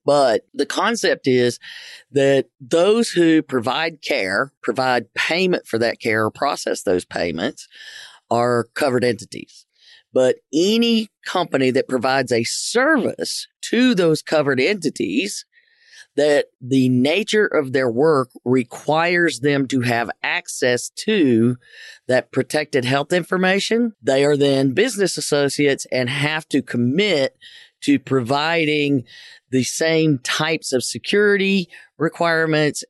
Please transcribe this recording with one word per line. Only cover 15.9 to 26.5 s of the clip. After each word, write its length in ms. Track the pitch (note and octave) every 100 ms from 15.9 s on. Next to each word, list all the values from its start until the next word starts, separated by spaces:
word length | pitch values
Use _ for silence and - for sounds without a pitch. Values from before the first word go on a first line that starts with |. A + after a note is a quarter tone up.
| - -
that 300 | - D3 C#3+ - _
the 260 | B2 C3+ B2+
nature 580 | B2+ C3+ F3+ A3 G#3+
of 280 | G3+ D3+ C3+
their 180 | C3+ C3
work 380 | A2+ D#3+ C#3+ B2 -
requires 960 | A#2+ B2+ A#2 - - D#3 E3+ F3 E3+ A#2+
them 260 | C#3+ C#3+ B2+
to 140 | C3+
have 280 | A#2+ A#2 A2 -
access 680 | C#3 E3+ - - B2+ B2 -
to 680 | - - G#3+ C#3 A2+ A#2+ B2 _ - - - -
that 240 | B2+ -
protected 540 | C3+ B2+ D3+ D3+ C#3
health 260 | B2 C#3 C#3+
information. 800 | F3+ E3 F3+ F#3 G3 - A3+ A#3 -
They 220 | B2 C3+
are 140 | C#3+ D3
then 340 | C#3 C3+ C3+
business 440 | C3 B3+ G3 F#3 -
associates 680 | - D3 C#3 - C#3+ C3+ -
and 180 | B2+ B2
have 380 | C#3 D3 D#3
to 120 | -